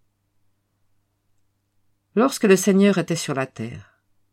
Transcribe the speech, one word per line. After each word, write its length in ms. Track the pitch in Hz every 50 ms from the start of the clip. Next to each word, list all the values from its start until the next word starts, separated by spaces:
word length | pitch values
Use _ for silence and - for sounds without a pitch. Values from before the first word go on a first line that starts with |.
| _ _ _ _ _ _ _ _ _ _ _ _ _ _ _ _ _ _ _ _ _ _ _ _ _ _ _ _ _ _ _ _ _ _ _ _ _ _ _ _ _ _ _
Lorsque 300 | 202 247 277 - - -
le 120 | 202 190
Seigneur 420 | 185 - 208 190 190 196 202 190 180
était 180 | 160 - 170
sur 180 | 160 - - 143
la 120 | 135 131
terre, 580 | - _ - 110 117 127 101 - _ _ _ _ _ _ _ _ _